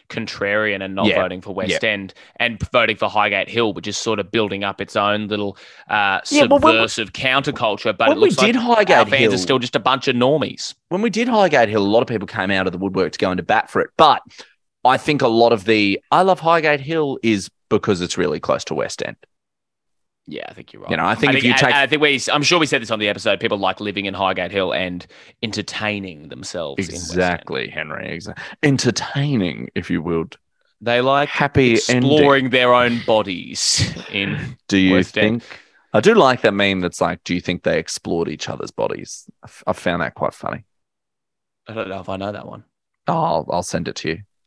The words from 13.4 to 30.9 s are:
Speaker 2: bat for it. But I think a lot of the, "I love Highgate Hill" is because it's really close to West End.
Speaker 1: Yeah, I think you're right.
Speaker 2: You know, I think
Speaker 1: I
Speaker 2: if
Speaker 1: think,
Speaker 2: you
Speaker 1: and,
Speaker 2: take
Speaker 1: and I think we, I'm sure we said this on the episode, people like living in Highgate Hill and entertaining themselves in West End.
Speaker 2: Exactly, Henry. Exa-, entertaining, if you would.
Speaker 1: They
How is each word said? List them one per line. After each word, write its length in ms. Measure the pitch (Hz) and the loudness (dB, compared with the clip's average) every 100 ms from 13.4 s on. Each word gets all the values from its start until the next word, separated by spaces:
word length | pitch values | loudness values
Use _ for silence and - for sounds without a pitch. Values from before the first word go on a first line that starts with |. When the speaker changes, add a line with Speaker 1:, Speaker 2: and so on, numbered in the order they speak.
Speaker 2:
bat 260 | 85 110 - | 0 0 0
for 120 | 98 | -2
it. 100 | - - | -2 4
But 260 | 151 101 - - - _ _ _ | 4 4 -2 -20 -20 _ _ _
I 140 | 127 131 | 0 0
think 240 | - 147 | 0 0
a 60 | 131 | 2
lot 260 | 113 117 | 4 4
of 120 | 113 98 | 4 2
the, 360 | 110 101 98 - | 2 2 0 0
"I 120 | 151 | 2
love 160 | 190 180 | 4 2
Highgate 400 | 160 170 156 147 | 2 2 2 0
Hill" 400 | 135 165 143 127 | -2 -2 -2 -2
is 300 | 113 104 - _ - | 0 0 -2 _ -2
because 300 | 104 - 90 | -2 0 0
it's 180 | 87 - | -2 -2
really 220 | 80 76 | -2 -2
close 240 | - 65 | -2 -2
to 100 | - | -2
West 300 | 73 - - - | -6 -6 -6 -10
End. 120 | - _ _ _ _ _ _ _ _ _ _ - | -10 _ _ _ _ _ _ _ _ _ _ -16
Speaker 1:
Yeah, 200 | 73 - | -14 -14
I 60 | |
think 180 | - - | -18 -20
you're 100 | - | -16
right. 80 | 50 | -8
Speaker 2:
You 40 | 82 | -4
know, 100 | 87 | -2
I 100 | 113 | 0
think 180 | 139 | 0
Speaker 1:
I 20 | 135 | 2
Speaker 2:
if 60 | |
Speaker 1:
think, 20 | |
Speaker 2:
you 80 | 123 | 2
Speaker 1:
and, 80 | 135 | 4
Speaker 2:
take 80 | 139 | 4
Speaker 1:
and 40 | 143 | 4
I 80 | 135 | 2
think 140 | 151 | 2
we, 160 | 147 135 - | 2 2 0
I'm 120 | 147 | 0
sure 160 | 143 175 | 2 2
we 60 | 156 | 2
said 160 | 139 | 0
this 100 | 113 | -2
on 80 | 110 | -2
the 100 | 104 | -2
episode, 320 | 101 110 98 | 0 0 0
people 160 | 113 107 | 0 0
like 240 | 95 95 | -2 -2
living 240 | 104 101 101 | -4 -4 -4
in 80 | |
Highgate 380 | 95 95 95 87 | -2 -2 -2 -2
Hill 220 | 98 92 | -2 -2
and 320 | 65 92 90 - - - - | -2 -4 -6 -12 -20 -20 -10
entertaining 840 | 120 104 98 - 107 104 95 76 73 | -8 -6 -8 -6 -6 -6 -8 -14 -18
themselves 580 | 64 - 90 76 67 85 | -16 -12 -8 -8 -6 -8
in 60 | |
West 160 | 87 82 | -8 -6
End. 0 | 87 | -2
Speaker 2:
Exactly, 480 | 90 85 - 67 55 | 0 -2 -6 -8 -8
Henry. 400 | 76 78 73 71 80 | -8 -10 -10 -10 -12
Exa-, 200 | 87 - - - | -12 -14 -16 -2
entertaining, 1040 | 147 135 123 101 - 139 143 127 90 57 62 - | 2 2 2 -2 -4 -4 -2 0 -2 -4 -8 -8
if 140 | - | -4
you 120 | 85 | -4
would. 360 | 80 82 80 - _ _ _ _ | -2 -2 -4 -10 _ _ _ _
Speaker 1:
They 220 | 107 | -2